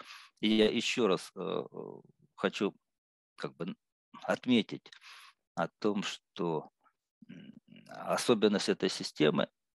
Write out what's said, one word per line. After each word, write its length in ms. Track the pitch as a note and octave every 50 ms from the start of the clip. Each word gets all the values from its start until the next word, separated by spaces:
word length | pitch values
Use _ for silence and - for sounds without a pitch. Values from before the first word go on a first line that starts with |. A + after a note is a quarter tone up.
| - - - - - - _ _
я 300 | - G#2+ G#2+ A2 G#2+ G#2+
ещё 380 | - A#2 G#2+ - - B2+ A#2 G2
раз, 240 | F2+ D#2+ - - -
э, 40 | F#2+
э, 520 | F2+ F2+ F2+ - - - - F2 - G1+ - - - - _ _ _ _ _
хочу 380 | - - F#2+ - - G#2+ F#2 - _ _ _ _ _ _ _ _ _ _ _ _
как 200 | - - D2 C2+
бы 200 | _ F2 F2+ - - _ _ _ _ _ _ - - -
отметить 640 | - F#2 - - B2 B2 A2+ F#2 - - - - - - - - - - - - - _ _ _ _ _
о 120 | - E2 E2 - _
том, 220 | - G#2+ G2+ G2+ F2+
что, 640 | - - - - _ _ - F2 E2+ D#2+ D2+ - - _ _ _ _ _ _ _ _ _ _ - -
м, 240 | - - - - - - _ _ - - - -
особенность 800 | - - F2 F#2+ F2 F#2 - - B2 G#2 G#2 G#2+ G2+ F#2+ - -
этой 200 | F#2+ - - F#2+
системы, 580 | - - - - - - D3+ D3+ - - - - _ _ _ _ _